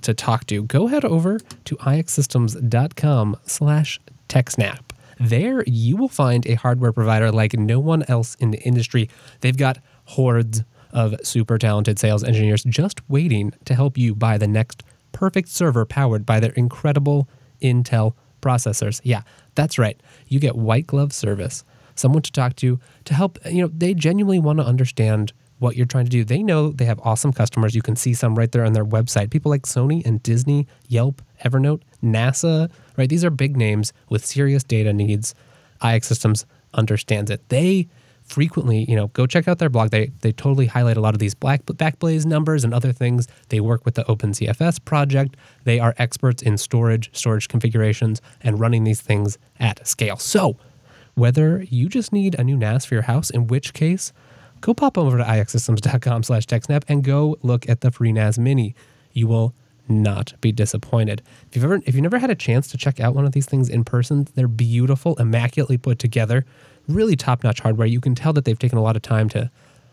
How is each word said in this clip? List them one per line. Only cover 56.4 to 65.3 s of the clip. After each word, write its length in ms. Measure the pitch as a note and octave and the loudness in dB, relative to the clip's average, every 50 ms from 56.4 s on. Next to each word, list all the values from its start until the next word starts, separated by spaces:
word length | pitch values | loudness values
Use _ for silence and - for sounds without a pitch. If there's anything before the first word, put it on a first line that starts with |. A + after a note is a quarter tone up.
| A2 | 0
TechSnap 380 | - A#2+ A#2 - - C#3+ D3 - | -2 -2 -2 0 0 -2 -2 0
and 160 | - D3 C#3+ | 0 -2 0
go 360 | C3+ C3+ C#3 C#3+ D3+ D3+ D#3 - | 0 0 2 2 2 0 -2 -2
look 240 | - B2 B2 A#2+ - - | -2 0 0 0 0 -2
at 120 | A#2+ - | -2 0
the 100 | - C3 | 0 0
free 220 | A#2+ - A#2+ A2+ | 0 0 0 0
nas 260 | A2 A2+ G#2+ G#2 G#2 A#2 | 2 2 2 2 2 2
Mini. 360 | A#2 C3 C#3 C3 A2 G2+ - - - _ _ _ _ _ | 2 2 2 2 0 -2 -6 -10 -18 _ _ _ _ _
You 140 | - A#2+ A2+ | -2 0 0
will 280 | A2 A2+ A2+ A2+ A#2+ - _ _ _ _ _ _ - | 2 2 2 0 0 -4 _ _ _ _ _ _ 0
not 460 | G#2+ G#2+ G#2 G#2 G2 G2 - - - - | 0 2 2 2 0 -2 -6 -8 -6 -2
be 100 | - A2+ | -2 0
disappointed. 680 | A2 A2+ G#2+ - - A2 - - - A#2 A2 G#2 G#2 A2+ - _ - - - _ | 0 0 -2 -2 -2 -6 -4 -2 0 0 0 0 -2 -6 -10 _ -20 -20 -18 _
If 80 | - | -2
you've 80 | A#2+ B2 | 0 0
ever, 120 | D#3 G3 F#3 - | 2 0 0 0
if 80 | - B2+ | 0 0
you've 80 | C3+ | 0
never 160 | D3 F3 A3+ B3 | 0 0 0 0
had 100 | B3+ B3+ | 0 -2
a 60 | G#3 | -2
chance 340 | - - - A#2 C3 C#3 - | -2 0 0 0 0 0 -2
to 80 | - | -6
check 240 | B2+ - C#3+ C3 - | -4 -4 -4 -2 0
out 140 | A#2 A#2+ C3+ | 0 0 2
one 100 | C#3 C#3+ | 2 0
of 80 | C#3+ | 0
these 140 | C3 C#3 C3+ | 0 0 -2
things 240 | - C#3 C3+ B2+ B2 | 0 0 0 0 0
in 140 | - A#2+ A#2 | 0 0 0
person, 440 | - - A#2+ B2 - D3+ C#3+ C#3 - - | 0 0 -2 0 0 0 -2 -2 -2 -2
they're 120 | C3+ B2+ | -2 0
beautiful, 680 | A#2+ A2+ A2 A#2+ A#2 A#2 A#2+ B2 C3 C3+ C3 - E3+ D#3 | 0 0 0 0 0 2 2 2 2 0 0 0 -2 0
immaculately 640 | - B2 A2+ | 0 0 2